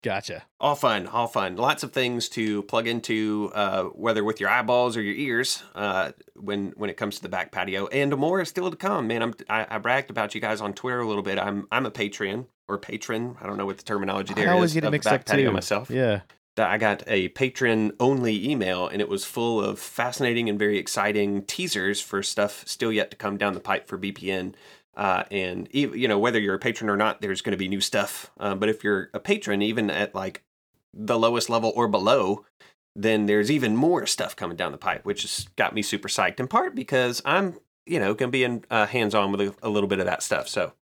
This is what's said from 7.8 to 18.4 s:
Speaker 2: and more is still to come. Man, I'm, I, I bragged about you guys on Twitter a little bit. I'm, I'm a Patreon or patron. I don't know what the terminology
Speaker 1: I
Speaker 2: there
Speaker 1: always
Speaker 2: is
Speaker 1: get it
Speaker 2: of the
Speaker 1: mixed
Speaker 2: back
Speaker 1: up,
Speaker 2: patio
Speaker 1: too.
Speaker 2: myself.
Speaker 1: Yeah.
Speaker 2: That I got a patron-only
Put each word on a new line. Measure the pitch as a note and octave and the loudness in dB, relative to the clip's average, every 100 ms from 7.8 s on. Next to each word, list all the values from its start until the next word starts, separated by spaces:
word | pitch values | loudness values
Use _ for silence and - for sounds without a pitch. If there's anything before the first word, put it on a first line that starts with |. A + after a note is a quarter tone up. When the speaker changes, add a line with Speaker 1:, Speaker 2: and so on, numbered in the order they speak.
| G2+ | -2
Speaker 2:
and | C3+ C#3+ C#3+ | 0 0 0
more | D3+ F#3 | 0 0
is | E3+ | -2
still | - F#3 | -4 -6
to | D#3 | -4
come. | F#3+ G3 A2+ | -2 -2 0
Man, | A#2 | 0
I'm, | A#2 A2+ - | -2 -4 -4
I, | A2 A2 | -2 -2
I | G#2+ | -4
bragged | G#2+ C3 C3+ | 0 0 0
about | G#2 G#2+ | -4 -4
you | A2 | -2
guys | G#2 G#2+ | -4 -2
on | G#2 | -4
Twitter | F#2+ B2+ B2 | -4 -4 -2
a | A#2 | -2
little | G#2 | -2
bit. | G2 F#2+ | -2 -2
I'm, | G2 G2+ G2 | -2 -2 -2
I'm | A#2 B2+ | -2 -2
a | |
Patreon | - G#2 - G2+ G#2+ B2+ _ - | -2 -4 -2 -4 -4 -8 _ -8
or | G2+ | -8
patron. | - G#2+ - A2+ A#2+ A#2+ | -6 -10 -6 -4 -4 -8
I | G#2 | -8
don't | G2+ | -4
know | G2 | -4
what | G2 | -6
the | |
terminology | - G#2 G2 G2 G2 | -4 -2 0 -2 -2
Speaker 1:
I | G#2 | 0
Speaker 2:
there | G#2 | 4
Speaker 1:
always | F3+ F3 | 4 4
Speaker 2:
is | |
Speaker 1:
get | D#3 | 2
it | D3+ | 0
Speaker 2:
of | |
the | D3 | 0
Speaker 1:
mixed | - | 2
Speaker 2:
back | C3 | 0
Speaker 1:
up, | - | 2
Speaker 2:
patio | C#3 C3 | 2 4
Speaker 1:
too. | |
Speaker 2:
myself. | G2 - G#2 B2+ | 2 0 -2 -2
Speaker 1:
Yeah. | B2 B2 G2+ - _ _ | 0 2 2 -2 _ _
Speaker 2:
That | - G2+ | 0 2
I | G#2 | 4
got | G#2+ G2+ - | 2 2 0
a | G#2 F#2 | 2 0
patron-only | - C3+ - B2+ A2 G#2+ - B2 C#3 A#2+ G#2+ | 0 -2 2 2 4 2 4 4 4 2 0